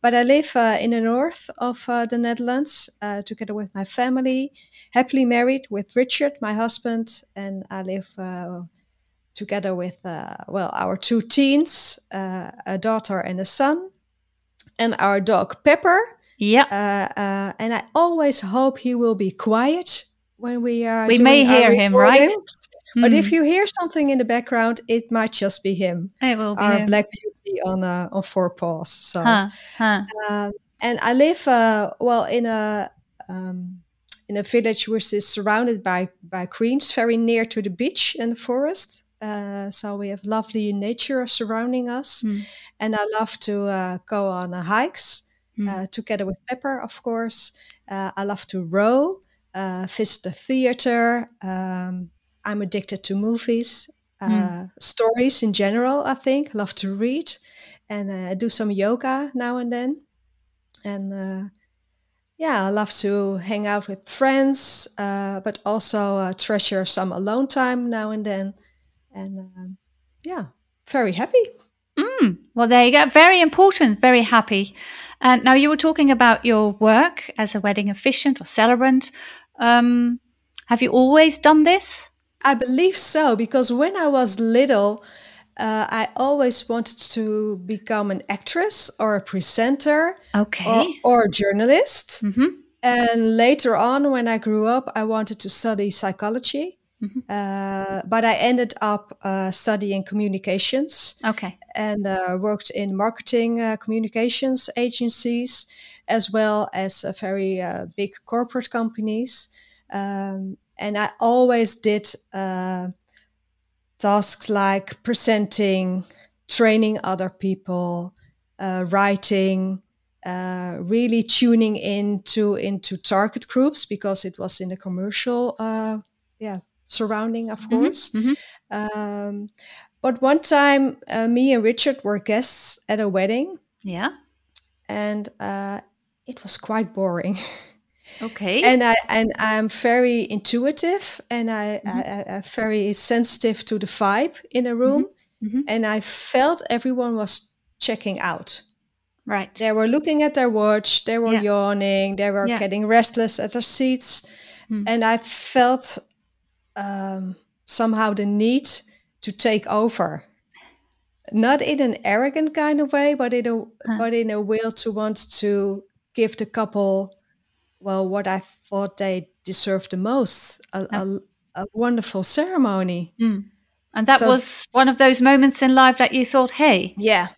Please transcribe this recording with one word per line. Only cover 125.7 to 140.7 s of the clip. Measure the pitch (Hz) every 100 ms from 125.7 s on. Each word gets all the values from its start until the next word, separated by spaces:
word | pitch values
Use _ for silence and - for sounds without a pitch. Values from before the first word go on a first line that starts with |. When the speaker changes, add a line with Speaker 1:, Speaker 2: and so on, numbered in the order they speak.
| 220 220 214 - _ _ _
Speaker 1:
yeah, | 214 190 _ _ _
surrounding, | - 214 214 226 226 226
of | 220
Speaker 2:
Mm-hmm, | 220
Speaker 1:
course. | 240 302 381 -
Speaker 2:
mm-hmm. | 220 233 294 - - _
Speaker 1:
Um, | 208 214 214 208 202 202 202 208 _ - - - _
but | 254 247
one | 262 302
time, | - 294 285 277 269 - -
uh, | - 226
me | 240 269
and | 247
Richard | 220 233 294 269
were | 202 208
guests | 202 214 254 - - - -
at | 214
a | 208
wedding. | 185 196 233 330 370 _ _
Speaker 2:
Yeah. | 196 175 254 - _ _ _ - _ _ _
Speaker 1:
And, | 208 208 208 208 _
uh, | 202 196 196 202 _ _ _ _ -
it | 247
was | 196 -
quite | - 220 220
boring. | 208 190 175 175 190
<laughs> | - - - _ _ _ - -
Speaker 2:
Okay. | 226 - 202 214
Speaker 1:
And | 247 254
I, | 240 226 -
and | 220 220 -
I'm | 214 214 220
very | - 233 240 247 240 -
intuitive, | 208 202 233 262